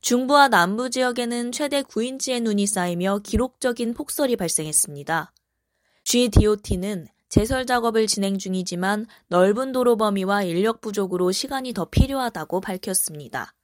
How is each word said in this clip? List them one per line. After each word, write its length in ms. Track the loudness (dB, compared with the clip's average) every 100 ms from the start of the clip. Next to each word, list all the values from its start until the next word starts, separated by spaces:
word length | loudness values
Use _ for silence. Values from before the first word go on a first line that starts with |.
중부와 460 | 2 0 4 6 6
남부 420 | 6 4 0 -4
지역에는 600 | -2 -2 -2 -4 -4 -6
최대 300 | -4 -2 -2
구 220 | -2 -4
인치의 380 | -4 -6 -4 -2
눈이 260 | 0 0 0
쌓이며 520 | 0 -2 -2 -2 -2
기록적인 720 | -2 0 0 _ -4 -2 -4
폭설이 420 | -6 -8 -2 0 0
발생했습니다. 1000 | -2 -4 -2 -2 -2 -6 -4 -4 -4 _ _ _ _ _ _ _
지디오티는 1040 | 0 2 4 6 4 2 -2 -4 -4 -6 -10 _ _
제설 360 | 0 0 -2 0
작업을 420 | 0 2 2 2
진행 300 | 0 0 -2
중이지만 680 | -4 -4 -4 -4 -2 -2 -4 -14 _
넓은 460 | 4 4 4 0
도로 240 | 0 2 4
범위와 460 | 2 0 0 0
인력 360 | 0 0 0 -2
부족으로 520 | -6 -4 -2 0 0
시간이 420 | 0 -4 -6 -6
더 120 | -6 -2
필요하다고 760 | 2 2 2 -4 -6 -6 -6
밝혔습니다. 920 | -6 -8 -4 -4 -4 -10 -12 -10 -12 _